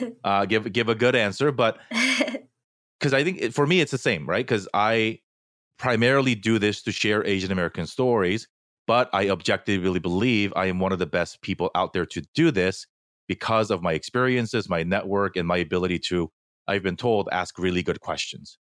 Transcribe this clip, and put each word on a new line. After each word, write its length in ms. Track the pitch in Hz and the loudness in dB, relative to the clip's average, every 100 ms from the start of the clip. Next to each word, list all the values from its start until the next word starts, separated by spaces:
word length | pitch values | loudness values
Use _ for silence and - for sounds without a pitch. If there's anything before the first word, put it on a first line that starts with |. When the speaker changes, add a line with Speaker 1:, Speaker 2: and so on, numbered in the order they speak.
Speaker 1:
<laughs> 240 | 240 - | -4 -6
Speaker 2:
uh, 200 | 98 98 | 0 0
give, 260 | 98 110 104 | 2 0 0
give 160 | 117 110 | 0 0
a 60 | |
good 200 | 110 123 | 2 4
answer, 360 | 123 101 95 147 | 4 2 0 0
but 260 | 127 113 - | 2 0 0
Speaker 1:
<laughs> 1160 | - 226 262 247 - - - _ _ _ _ _ | -6 -2 0 0 -2 -6 -14 _ _ _ _ _
Speaker 2:
'cause 140 | 143 | 2
I 100 | 135 | 2
think 160 | 170 185 | 2 -2
it, 140 | 113 | -2
for 120 | 143 147 | 0 2
me, 140 | 180 | 4
it's 100 | 151 | 2
the 60 | 135 | 0
same, 280 | 135 85 71 | -2 -2 -2
right? 200 | 101 131 | -2 0
'Cause 220 | 110 - | -2 0
I 460 | 101 107 113 110 - _ _ _ _ _ - | 0 2 2 0 -4 _ _ _ _ _ -6
primarily 560 | 127 113 120 139 127 | -2 2 4 4 2
do 240 | 110 107 113 | 0 2 4
this 240 | 104 98 | 2 0
to 100 | 110 | -4
share 340 | - 107 107 101 | -2 0 0 0
Asian 240 | 95 95 | 0 0
American 360 | 92 85 - 82 | -2 -2 -4 -6
stories, 600 | - 127 113 90 110 - _ _ _ - | -2 0 2 2 -2 -6 _ _ _ 0
but 220 | 120 127 | 2 2
I 180 | 98 101 | 0 0
objectively 680 | 87 - 98 - 98 92 90 | 0 0 -2 0 0 0 0
believe 540 | 87 92 127 107 101 | 0 0 2 2 0
I 120 | 90 95 | 0 -2
am 120 | 90 | 0
one 140 | 95 | -2
of 60 | 92 | -2
the 80 | 82 | -2
best 340 | 87 85 - | -2 -4 -6
people 280 | - 87 87 | -8 -4 -2
out 180 | 90 92 | 0 -2
there 140 | 92 82 | -2 -4
to 160 | - - | -6 -6
do 160 | - 165 | 2 2
this 360 | 101 92 - - _ _ _ - | 4 0 -2 -12 _ _ _ -8
because 420 | 92 - 110 107 | -6 0 0 2
of 120 | 92 | 0
my 120 | 87 | 0
experiences, 760 | 80 - 123 127 123 113 113 - | -2 -2 0 0 0 -2 -4 -2
my 140 | 85 | -2
network, 540 | 85 98 92 101 98 92 | 0 -2 0 -2 0 -2
and 120 | 85 | 0
my 80 | 90 | 0
ability 440 | 80 90 90 87 | 0 -2 0 -2
to, 300 | - 90 80 - _ _ - | -2 -2 -2 -8 _ _ -4
I've 140 | 98 | -2
been 140 | 92 87 | -2 -2
told, 320 | 120 104 92 | 0 0 0
ask 260 | 90 87 - | -4 -4 -4
really 240 | 92 90 | -2 0
good 180 | 87 82 | -2 -4
questions. 580 | - 80 - - - - _ | -6 -6 -8 -12 -20 -20 _